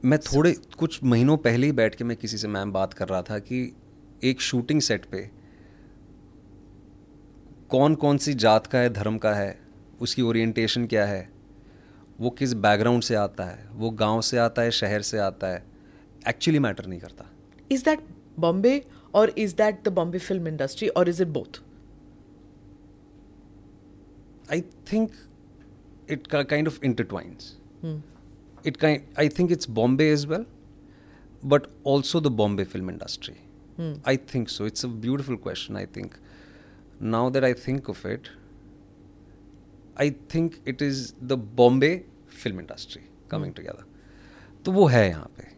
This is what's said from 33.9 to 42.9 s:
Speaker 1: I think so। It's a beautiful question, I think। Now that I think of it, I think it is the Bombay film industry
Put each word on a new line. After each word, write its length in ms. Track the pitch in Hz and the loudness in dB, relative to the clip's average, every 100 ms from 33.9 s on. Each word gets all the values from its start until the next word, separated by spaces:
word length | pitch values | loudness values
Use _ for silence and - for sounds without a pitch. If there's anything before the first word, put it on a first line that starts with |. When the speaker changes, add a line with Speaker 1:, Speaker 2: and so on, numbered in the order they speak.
| 147 135 | -6 -2
Speaker 1:
I 100 | 131 | -2
think 320 | - 131 110 | -2 -6 -6
so। 200 | - 104 | -6 -6
It's 160 | - | -6
a 160 | 123 117 110 | -8 -6 -4
beautiful 300 | 139 135 117 | -4 -4 -8
question, 400 | - 92 - 101 | -6 -10 -8 -10
I 100 | 95 | -10
think। 220 | 101 98 - - - - - - - - - | -12 -14 -16 -20 -20 -20 -20 -20 -20 -20 -8
Now 280 | 104 113 123 | -4 0 0
that 140 | 135 | 2
I 100 | 131 | 0
think 340 | 120 - 135 127 | 0 -4 -6 -6
of 160 | 95 | -10
it, 160 | 98 104 - - - - - - - - - - - - - - - - - - | -8 -10 -10 -20 -20 -20 -20 -20 -20 -20 -20 -20 -20 -20 -20 -20 -20 -20 -20 -2
I 140 | 147 143 - | -2 -2 -8
think 200 | 160 165 160 - | -2 -2 -4 -10
it 160 | 127 | -4
is 140 | 147 135 120 - 127 | -4 -4 -8 -12 -4
the 80 | 135 | -4
Bombay 600 | 104 117 123 131 139 120 - - - - | -4 6 8 8 4 2 -8 -20 -20 -8
film 160 | 123 95 | -8 -8
industry 440 | 85 - - | -12 -16 -16